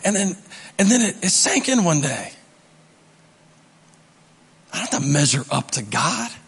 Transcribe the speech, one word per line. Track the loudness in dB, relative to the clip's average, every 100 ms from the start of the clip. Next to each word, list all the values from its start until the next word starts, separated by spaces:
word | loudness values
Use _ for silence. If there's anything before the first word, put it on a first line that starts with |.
and | 0
then, | 0 -2 -4 -14 -20 -18 0
and | 4
then | 6
it, | 2 0
it | -2
sank | 0 2 0 2
in | 2 4
one | 2
day. | 0 -4 -8 -14 -20 _ _ _ _ _ _ _ _ _ _ _ _ _ _ -20 _ _ _ _ _ _ _
I | -8
don't | -4
have | -2
to | 0
measure | 2 2 0 -2
up | -4 -4
to | -8
God. | -4 -2 0 -2 -6 -10